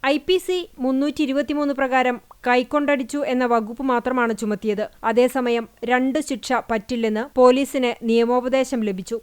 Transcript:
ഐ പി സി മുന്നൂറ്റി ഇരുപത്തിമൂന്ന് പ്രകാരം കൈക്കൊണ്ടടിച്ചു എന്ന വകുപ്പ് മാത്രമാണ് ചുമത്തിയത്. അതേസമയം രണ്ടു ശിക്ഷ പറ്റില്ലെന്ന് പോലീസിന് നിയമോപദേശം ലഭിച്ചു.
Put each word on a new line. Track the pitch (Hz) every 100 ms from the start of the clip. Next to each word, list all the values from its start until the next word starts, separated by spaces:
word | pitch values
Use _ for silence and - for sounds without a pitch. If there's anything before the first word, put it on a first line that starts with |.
ഐ | 269 294
പി | 294 370
സി | 349 370 349 -
മുന്നൂറ്റി | 254 262 285 294
ഇരുപത്തിമൂന്ന് | 285 269 285 294 294
പ്രകാരം | 269 269 262 254 254 _ - 254
കൈക്കൊണ്ടടിച്ചു | 247 247 294 285 285 247 285 285
എന്ന | 254 247
വകുപ്പ് | 233 214 233
മാത്രമാണ് | 277 240 247 254 233 220
ചുമത്തിയത്. | 208 208 220 202 208 -
അതേസമയം | 220 233 247 262 240 233 226 _
രണ്ടു | 233 254 262 277
ശിക്ഷ | 302 254 - 247 -
പറ്റില്ലെന്ന് | 226 - 247 226 214 269 -
പോലീസിന് | 254 254 277 277 247 -
നിയമോപദേശം | 226 233 233 247 247 262 262 247 214
ലഭിച്ചു. | 190 185 226